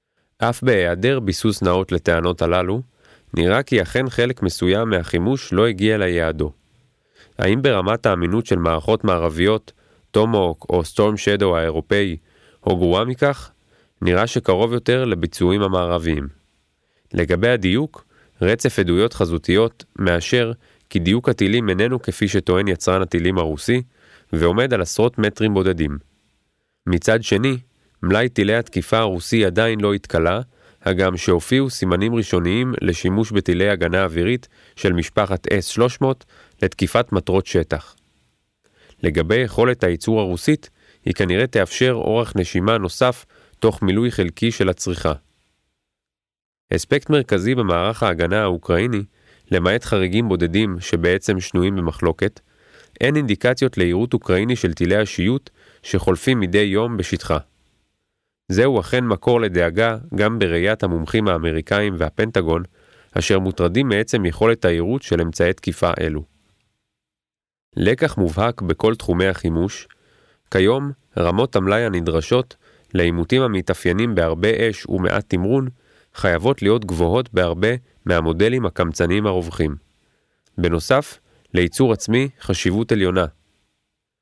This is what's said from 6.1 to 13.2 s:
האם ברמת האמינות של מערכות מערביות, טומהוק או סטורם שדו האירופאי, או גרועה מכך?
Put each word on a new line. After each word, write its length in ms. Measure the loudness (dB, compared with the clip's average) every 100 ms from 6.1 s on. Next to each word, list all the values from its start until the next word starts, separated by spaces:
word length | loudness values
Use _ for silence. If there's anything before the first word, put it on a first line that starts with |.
| 0 0 -2 -6 -8 _ _ _ _ _ _ _ -2
האם 240 | 0 2
ברמת 440 | 2 2 0 0 0
האמינות 400 | 0 0 -2 0
של 100 | 0
מערכות 480 | 0 0 0 0
מערביות, 680 | 0 0 0 0 0 0 -4 -20 _ _ _
טומהוק 540 | 2 2 2 0 -2 -2
או 140 | -2
סטורם 340 | 0 0 0 0
שדו 400 | 0 2 2 0
האירופאי, 600 | 0 -4 -2 0 0 -4 -12 _ _ _ -2
או 120 | 2
גרועה 280 | 2 2 0
מכך? 460 | 0